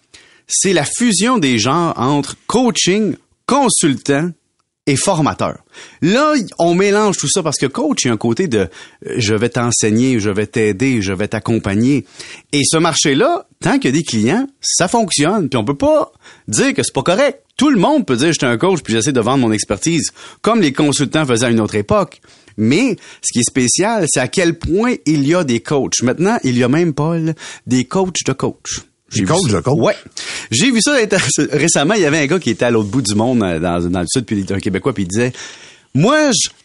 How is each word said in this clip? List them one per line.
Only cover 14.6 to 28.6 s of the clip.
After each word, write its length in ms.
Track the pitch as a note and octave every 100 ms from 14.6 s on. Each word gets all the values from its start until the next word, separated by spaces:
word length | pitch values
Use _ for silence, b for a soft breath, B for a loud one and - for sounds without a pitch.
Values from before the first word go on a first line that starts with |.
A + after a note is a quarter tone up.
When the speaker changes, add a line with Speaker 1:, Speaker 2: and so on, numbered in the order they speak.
Speaker 1:
ça 280 | - - F3
fonctionne. 600 | A#3+ G3+ - D3 G#3+ D3
Puis 80 | B2
on 80 |
peut 120 | G#2+ C#3+
pas 340 | C#4+ D#4 - _ B B -
dire 260 | A#2+ C4
que 80 | G#3+
c'est 100 | A#2+
pas 120 | -
correct. 400 | C3 F#3+ C#4 C#4 _ -
Tout 140 | C#4+
le 80 | A#3+
monde 260 | G#3 D4+
peut 120 | F#3+ A#2+
dire, « 160 | E3
Je 60 | D3+
suis 40 | C3
un 120 | A#2
coach, 220 | F3 F3+
puis 100 | -
j'essaie 200 | A2+ C3
de 80 | B2+
vendre 180 | A2 C#3
mon 140 | A#2+
expertise », 580 | G#2+ - G#2 D#3+ E3 G#2+ B B B
comme 180 | - A3+
les 120 | D#3
consultants 520 | C3 D3+ C3+ C#3 D#3 C#3+
faisaient 200 | A#2 B2
à 40 |
une 100 | A2+
autre 160 | G#2 G#2+
époque. 440 | G2+ G#3 F3+ - b b b -
Mais 400 | A2 D#3 C4 F3 B B
ce 100 | -
qui 60 | -
est 100 | A#2+
spécial, 580 | C#3 B2 - G3 A3+ D#3
c'est 80 | C#3+
à 60 | B2
quel 320 | - E3+ E3
point 360 | C#3 F3+ B3 A#3 -
il 180 | D#3
y 100 | C#3 F3+
a 80 |
des 160 | D3 B2
coachs. 420 | - D3 G#2+ -
Maintenant, 360 | A#2+ A#2+ F#3+ A#3
il 160 | C3 A#2+
y 60 |
a 40 | B2
même, 240 | D3+ F3
Paul, 440 | D3 D3+ E3+ D#3+ D#3 B B -
des 160 | B2+
coachs 400 | B2 F#3 F#3 E3 -
de 60 |
coachs. 500 | C3 A#2+ -